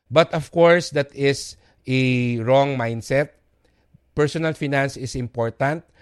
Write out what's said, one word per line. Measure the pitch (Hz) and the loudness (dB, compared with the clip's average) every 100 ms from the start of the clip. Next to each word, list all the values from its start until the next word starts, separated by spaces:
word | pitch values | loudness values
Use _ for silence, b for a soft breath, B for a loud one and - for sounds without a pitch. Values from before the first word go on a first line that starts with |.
| _ | _
But | 139 170 | 2 2
of | 160 143 | -2 -4
course, | 170 170 175 165 143 | 2 4 4 2 -4
that | 139 | -4
is | 135 139 139 - - b b - | -2 0 0 -8 -18 b b -4
a | 131 127 123 123 120 | 0 2 0 0 -2
wrong | 113 135 139 131 | 2 4 4 0
mindset. | 117 117 - 135 151 _ _ _ _ _ _ _ _ | -4 -6 -2 0 0 _ _ _ _ _ _ _ _
Personal | - 147 165 160 | -2 -2 0 -4
finance | 151 147 139 135 - | -4 -2 -2 -2 -4
is | 127 131 | -10 -8
important | 123 117 117 - 135 165 _ b | -8 -4 -4 -2 -2 -2 _ b